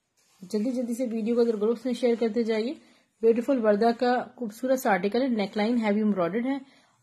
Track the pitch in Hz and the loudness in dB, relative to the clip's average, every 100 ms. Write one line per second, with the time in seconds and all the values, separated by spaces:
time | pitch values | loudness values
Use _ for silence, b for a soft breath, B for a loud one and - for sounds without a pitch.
0 | _ _ _ _ 185 214 247 247 240 233 | _ _ _ _ -8 -4 -2 -4 -4 -4
1 | 247 226 214 240 233 214 214 233 262 240 | -4 -2 0 2 2 2 0 0 -4 0
2 | 247 233 233 233 226 220 233 320 b b | 0 2 0 0 0 -2 -4 -8 b b
3 | b _ 226 233 240 262 214 208 233 233 | b _ 2 4 2 2 2 4 2 2
4 | 247 247 - - 233 - 262 262 233 190 | 0 0 -4 -10 -10 -6 -2 0 2 0
5 | 202 240 269 214 190 214 214 247 214 208 | 0 0 0 0 -2 -2 0 0 2 2
6 | 214 185 170 220 254 277 B B B B | 2 0 0 0 -2 -4 B B B B